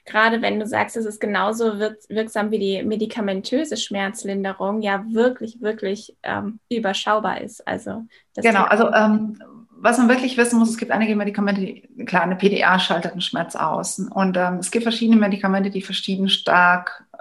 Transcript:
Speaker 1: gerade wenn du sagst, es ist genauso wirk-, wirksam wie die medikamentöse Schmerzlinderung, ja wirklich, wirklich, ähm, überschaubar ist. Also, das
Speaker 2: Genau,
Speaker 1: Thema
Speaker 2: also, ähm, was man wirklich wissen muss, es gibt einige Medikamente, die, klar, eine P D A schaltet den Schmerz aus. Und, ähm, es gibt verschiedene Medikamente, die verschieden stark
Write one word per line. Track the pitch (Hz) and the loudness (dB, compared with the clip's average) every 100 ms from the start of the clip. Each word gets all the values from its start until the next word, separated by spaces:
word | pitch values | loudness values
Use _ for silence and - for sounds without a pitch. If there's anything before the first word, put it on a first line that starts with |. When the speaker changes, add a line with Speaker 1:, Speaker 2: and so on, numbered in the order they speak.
| - | -4
Speaker 1:
gerade | 214 226 226 | 2 2 2
wenn | 202 208 | 0 -2
du | 214 | -2
sagst, | 214 208 233 | -2 -2 -4
es | 220 | -6
ist | 214 | -6
genauso | 220 196 196 220 226 202 | -2 0 0 0 -2 0
wirk-, | 214 214 - | -4 -6 -8
wirksam | 208 220 214 214 | -6 -4 -2 -2
wie | 214 | -2
die | 196 190 | -2 -2
medikamentöse | 214 214 220 233 202 190 - 254 311 - | -2 -2 -4 -4 -4 -4 -2 -2 -2 -6
Schmerzlinderung, | - 202 196 214 196 196 196 185 190 214 | -6 -4 -4 -6 -6 -4 -4 -4 -4 -2
ja | 208 196 220 | -2 -2 -2
wirklich, | 220 247 254 226 - | 2 2 0 -8 -6
wirklich, | 208 226 196 208 - _ | -6 -4 -4 -6 -10 _
ähm, | - 202 202 220 - | -8 -6 -6 -10 -6
überschaubar | 233 208 202 - 214 202 - | -4 -2 -2 0 0 0 -4
ist. | 208 - - | -8 -12 -8
Also, | 190 202 202 226 _ _ | -8 -8 -10 -12 _ _
das | - | 0
Speaker 2:
Genau, | 226 208 | 2 4
Speaker 1:
Thema | - | 4
Speaker 2:
also, | 208 - | 4 4
ähm, | 220 214 214 214 - - - - | 4 4 4 0 -8 -16 -20 -20
was | - 226 240 | -2 2 4
man | 233 | 4
wirklich | 254 262 240 | 4 2 2
wissen | 233 233 | 4 4
muss, | 226 | 2
es | - | 0
gibt | 208 | -2
einige | 180 220 208 | 0 2 0
Medikamente, | 202 202 202 196 | -2 0 0 0
die, | 190 - - - - | -4 -8 -18 -14 -2
klar, | 185 | 0
eine | 175 185 | 0 2
P | 196 | 2
D | 196 | 4
A | 175 185 | 4 4
schaltet | - 170 175 | 2 0 -2
den | 180 | -6
Schmerz | 180 175 170 - | -6 -4 -6 -4
aus. | 160 - 185 - | -2 -2 -4 -6
Und, | 190 196 190 180 | -4 0 0 2
ähm, | 180 180 | 0 -2
es | 185 | -2
gibt | 226 | -2
verschiedene | 226 226 226 226 | -2 0 4 6
Medikamente, | 202 196 196 196 196 | 4 2 0 0 0
die | 196 | -4
verschieden | - 190 - 190 190 | -6 -6 -4 -2 0
stark | - - 175 180 180 180 - _ - | 0 4 6 6 4 0 -12 _ -16